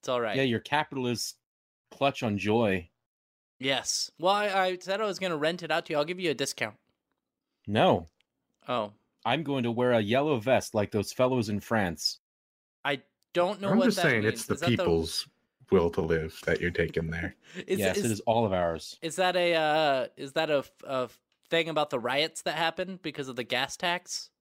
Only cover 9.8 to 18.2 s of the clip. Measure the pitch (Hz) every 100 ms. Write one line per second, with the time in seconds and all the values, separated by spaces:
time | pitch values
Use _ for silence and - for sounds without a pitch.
9.8 | 123 120 101 123 151 131 107 120 - 110
10.8 | 101 107 98 - 127 127 107 104 - 113
11.8 | 92 80 - - _ _ _ _ _ _
12.8 | 139 143 _ _ _ 175 175 202 196 202
13.8 | 254 190 170 117 104 - - - - 117
14.8 | 175 82 80 - - _ _ _ - 98
15.8 | 85 92 82 82 80 - - 82 87 87
16.8 | 82 82 82 82 87 - - 185 - 190
17.8 | 104 185 202 104